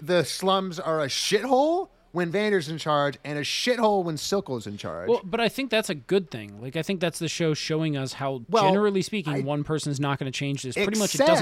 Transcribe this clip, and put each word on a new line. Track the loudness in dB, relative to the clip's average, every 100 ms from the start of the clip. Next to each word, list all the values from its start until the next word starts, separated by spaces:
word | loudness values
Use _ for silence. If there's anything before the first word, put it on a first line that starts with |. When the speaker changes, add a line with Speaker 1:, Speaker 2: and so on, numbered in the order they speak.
Speaker 1:
the | 0 2
slums | 2 0 2 2 0 -4
are | -2 -2
a | -2
shithole | -2 0 0 4 4 4 2 -2 _ _
when | -4 0
Vander's | 0 2 2 0
in | -4
charge | 0 2 2 -2
and | -6 -4
a |
shithole | -4 -2 0 2 4 2
when | 0 -4
Silco's | -2 -2 -2 -6 -6
in | -8
charge. | -8 -6 -2
Speaker 2:
Well, | -2
but | -2 -2
I | -2
think | -2 -2
that's | -2 -2
a | -4
good | 0 0 0
thing. | -6 -12 -12
Like, | -6 -4
I |
think | -2 -2
that's | -2 -2
the | -4
show | 0 0
showing | 0 0 0 0 -2
us | -4
how, | -4 -4 -4 0
Speaker 1:
Well, | 4
Speaker 2:
generally | 6 6 4 2
speaking, | 0 -2 -2
Speaker 1:
I | -2
Speaker 2:
one | 0 -2
person's | 0 -2 -2 0
not | 0 0
gonna | -4
change | -4 -4 -4
this. | -4 -2
Pretty | 0 2
much | 2 4
it |
doesn't | 6 6